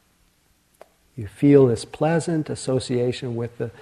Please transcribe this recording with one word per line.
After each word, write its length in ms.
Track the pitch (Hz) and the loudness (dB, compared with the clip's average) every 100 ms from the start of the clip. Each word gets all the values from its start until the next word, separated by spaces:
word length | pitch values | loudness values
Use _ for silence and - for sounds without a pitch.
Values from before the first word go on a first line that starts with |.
| _ _ _ _ _ _ _ _ - _ _ - | _ _ _ _ _ _ _ _ -20 _ _ -16
You 100 | 98 | -16
feel 400 | - 143 143 127 | 0 6 8 6
this 180 | 113 | 2
pleasant 640 | - - 151 165 165 160 151 | -6 -6 -2 -2 -2 -4 -4
association 880 | 120 - 131 - 123 123 117 127 117 | -8 -4 -4 -4 -4 -4 -4 -8 -8
with 220 | 120 - | -10 -8
the 120 | 120 - | -12 -12